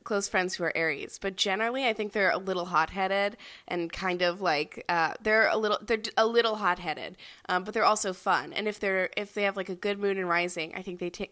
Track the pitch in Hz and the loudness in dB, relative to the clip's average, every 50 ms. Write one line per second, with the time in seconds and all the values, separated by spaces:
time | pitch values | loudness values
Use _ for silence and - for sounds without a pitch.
0 | - - 220 202 196 - - 190 185 185 - - 175 165 - - 165 160 147 139 | -6 -2 0 0 0 0 0 0 0 0 -2 -2 -2 -2 0 0 0 0 -2 -4
1 | - - - - - 196 185 - - 202 190 190 220 233 247 262 277 247 220 220 | -6 -10 -10 -6 -6 -6 -2 -2 0 0 0 0 0 -2 -2 0 0 0 0 -2
2 | 214 208 - 220 196 185 - 180 190 190 185 180 175 180 175 156 160 - 180 196 | -4 -4 0 2 2 2 2 2 0 -2 -2 -2 -2 0 2 2 2 2 0 -2
3 | 190 190 196 196 202 202 208 - - - - - - - - 175 170 165 - - | 0 0 2 2 0 0 -2 -6 -18 -18 -20 -16 -10 -6 -4 -4 -4 -4 -4 -4
4 | 190 185 180 175 180 175 175 190 202 180 156 143 156 - - - - - 175 170 | -4 -2 0 2 2 2 2 2 0 0 2 2 0 -4 -6 -12 -4 -2 0 2
5 | 165 151 - - 220 214 214 220 220 - - 220 220 208 208 - 214 - 233 220 | 2 0 0 -2 0 2 4 6 6 4 4 2 2 2 0 0 0 0 -2 -2
6 | 214 - - - 226 226 233 233 233 226 214 214 208 180 180 180 180 170 151 135 | -2 -2 2 2 4 4 4 4 4 2 2 2 2 2 0 0 -2 -6 -6 -6
7 | 104 80 180 - - - - - - - 180 180 185 208 208 226 214 190 214 208 | -6 -12 -12 -14 -18 -20 -20 -14 -4 0 0 0 0 0 0 4 4 6 6 4
8 | - 202 185 - - 202 180 143 131 151 - - 208 214 202 - - 196 190 185 | 2 -2 -4 -2 0 2 2 2 0 -2 -6 -4 -4 -4 -4 -2 -2 0 2 2
9 | 185 - - - 208 202 - 214 202 196 196 202 185 - 185 175 - 202 202 202 | 0 0 -2 -4 -6 -4 -4 -2 0 0 0 -2 -4 -6 -6 -4 -2 -2 -2 0
10 | 202 202 196 190 185 175 170 175 175 180 180 175 156 160 - 185 185 - 175 180 | 0 0 0 0 0 2 2 2 2 0 -2 -4 -6 -6 -6 -10 -8 -8 -8 -6
11 | 180 175 170 - 202 - | -6 -6 -6 -6 -8 -8